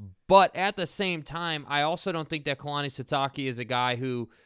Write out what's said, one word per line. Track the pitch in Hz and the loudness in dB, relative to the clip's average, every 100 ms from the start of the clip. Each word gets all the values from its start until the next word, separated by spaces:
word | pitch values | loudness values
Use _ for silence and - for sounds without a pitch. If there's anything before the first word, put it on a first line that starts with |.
| 98 - - | -18 -12 6
But | 190 180 - | 8 8 4
at | 190 202 | -2 0
the | 170 | -6
same | - 190 170 | -2 -2 -2
time, | 143 160 170 151 139 | -6 -6 -4 -4 -2
I | 143 | 0
also | 151 170 202 | 2 0 -2
don't | 165 151 | -4 -4
think | 160 | -4
that | 143 139 | -4 -4
Kalani | 147 143 143 | -4 -4 -4
Sitake | - 123 143 135 139 135 | -6 -2 0 0 -2 -4
is | 120 | -4
a | |
guy | 117 123 123 120 | -2 0 0 0
who, | 131 123 117 _ | -2 -2 -4 _